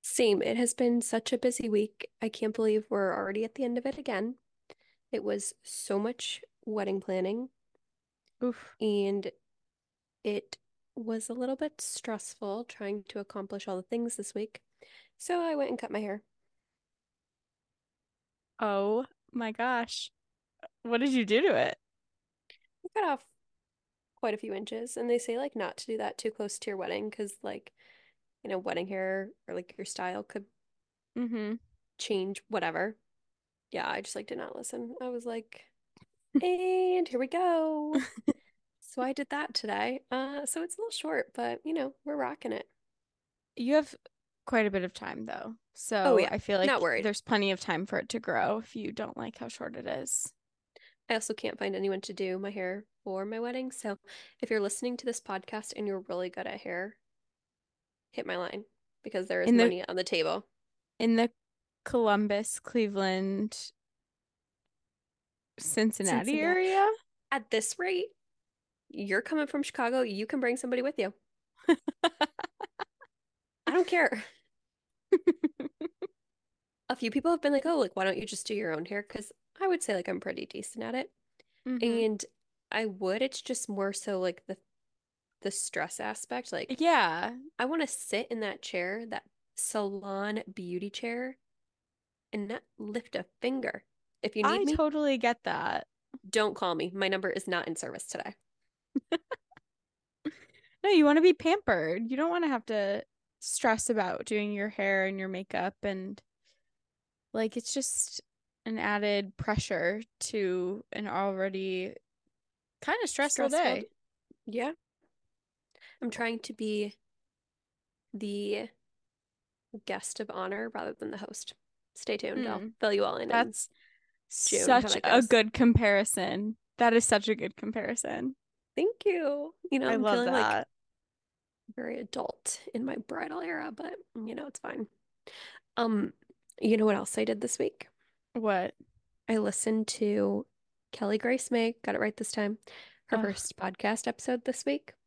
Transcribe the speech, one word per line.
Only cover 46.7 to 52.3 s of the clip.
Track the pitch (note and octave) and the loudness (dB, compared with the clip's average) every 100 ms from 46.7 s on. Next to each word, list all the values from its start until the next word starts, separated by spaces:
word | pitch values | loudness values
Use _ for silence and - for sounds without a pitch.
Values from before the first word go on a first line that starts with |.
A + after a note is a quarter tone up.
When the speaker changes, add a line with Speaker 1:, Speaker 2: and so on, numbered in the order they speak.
Speaker 2:
like | B3+ | 4
Speaker 1:
worried. | E3 A2+ G#3 | 2 2 0
Speaker 2:
there's | G3+ | -2
plenty | - G#3+ G3 | 2 2 4
of | F#3 | 0
time | - E3 G3 | 0 -2 0
for | G3 | -4
it | - | -4
to | A#3 | -6
grow | A#3 A#2 - A3 | 0 2 2 0
if | A3+ A#3 | -4 -10
you | G#3 | -8
don't | G#3+ G3 - | -6 -8 -6
like | A#2+ - | -10 -10
how | - | -12
short | - - - | -10 -10 -8
it | - | -6
is. | - - - - _ _ _ _ - - _ - | -6 -2 -4 -4 _ _ _ _ -20 -20 _ -4
Speaker 1:
I | |
also | A3+ - | -2 -2
can't | G#3+ A3 - | -4 -4 -2
find | G3 | -2
anyone | F#3+ G3 F#3+ | 0 0 -2
to | G3 | -6
do | F#3+ F#3+ | -4 -2